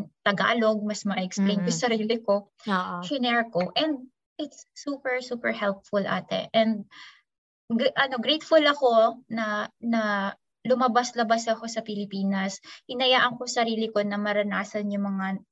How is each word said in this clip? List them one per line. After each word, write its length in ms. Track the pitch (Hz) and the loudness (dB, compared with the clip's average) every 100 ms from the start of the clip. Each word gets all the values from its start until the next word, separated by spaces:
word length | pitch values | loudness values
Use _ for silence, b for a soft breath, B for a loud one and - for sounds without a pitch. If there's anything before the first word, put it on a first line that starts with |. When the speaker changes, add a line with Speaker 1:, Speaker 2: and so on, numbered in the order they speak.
| 208 _ 208 | -6 _ 0
Speaker 1:
Tagalog, 560 | 196 208 240 220 214 | 2 2 2 2 2
mas 240 | 208 208 202 | -2 -4 -4
ma-explain 560 | 185 185 - 196 185 | -2 -2 0 2 2
ko 60 | 180 | 0
Speaker 2:
Mm-mm. 40 | |
Speaker 1:
yung 120 | - 247 | 0 0
sarili 300 | 226 214 233 | 0 0 -2
ko. 300 | - 202 - _ 220 | 0 0 -2 _ -2
Speaker 2:
Oo. 300 | 185 185 180 180 | -2 -2 -6 -4
Speaker 1:
Shinare 420 | 277 240 240 233 | -2 0 0 0
ko. 160 | 175 180 - | -2 -2 0
And 320 | 311 262 - _ _ - | 0 -2 -10 _ _ -10
it's 240 | 294 - - | -10 -12 -20
super, 480 | - 285 269 254 254 | -12 -8 -6 -4 -4
super 320 | 247 233 233 | -4 -6 -4
helpful, 480 | 226 202 196 - 202 | -2 -2 -4 -4 -2
ate. 480 | 190 185 - 185 - 226 | -2 -4 -4 -6 0 2
And 320 | 220 208 - B B B _ _ _ _ - | 2 0 -6 B B B _ _ _ _ -4
g-, 240 | 233 - | 0 0
ano, 240 | - 269 254 | 0 0 0
grateful 480 | 226 311 - 320 294 | 0 0 4 6 6
ako 560 | 285 254 226 226 247 - | 4 4 6 4 2 -8
na, 400 | 226 214 208 214 _ | -4 -2 -4 -6 _
na 560 | 233 226 214 202 196 - _ _ 220 | -2 0 0 0 -4 -8 _ _ 0
lumabas-labas 800 | 247 254 247 247 240 220 233 226 | 2 4 2 0 0 0 2 0
ako 160 | 220 233 | -2 -4
sa 160 | 220 214 | -8 -6
Pilipinas. 720 | 202 202 196 196 196 196 - B B - | -6 -6 -4 -2 -2 -4 -6 B B -10
Hinayaan 480 | 247 254 254 247 240 | 0 2 4 2 -2
ko 80 | 247 | -4
sarili 480 | 240 226 220 226 | 0 0 0 0
ko 80 | 214 | 0
na 160 | 202 202 | 0 -2
maranasan 720 | 208 202 208 190 196 214 208 | 0 0 0 -2 -4 -4 -4
yung 160 | 202 202 | -2 -2
mga 360 | 196 190 196 - | -2 -4 -6 -10